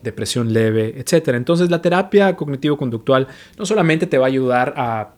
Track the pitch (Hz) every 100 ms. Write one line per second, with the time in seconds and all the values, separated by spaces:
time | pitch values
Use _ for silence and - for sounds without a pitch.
0 | 120 - 110 123 113 113 110 110 110 135
1 | - 165 160 120 127 170 180 165 175 175
2 | 196 202 196 180 147 135 147 147 131 113
3 | - 131 135 - - - 202 220 165 160
4 | 185 135 131 131 127 123 127 143 123 110
5 | 107